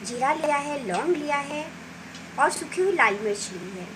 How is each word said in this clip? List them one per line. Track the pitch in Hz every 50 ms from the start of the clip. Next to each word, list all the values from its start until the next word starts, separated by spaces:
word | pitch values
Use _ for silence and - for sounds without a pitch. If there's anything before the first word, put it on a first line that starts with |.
| 196
जीरा | 190 240 247 262 277 302
लिया | 311 311 302 285 285
है, | 285 294 294 285 254
लौंग | 202 175 185 262 339 359
लिया | 302 294 294 285 285
है | 277 277 294 302 302 311 - - - - - - - - - - - - - 247
और | 277 320
सूखी | 339 - 339 - - 339 370
हुई | 392 392
लाल | 320 240 214 196 208 214
मिर्च | 214 202 202 - - 185
ली | 175 180 185
है। | 196 185 180 170 -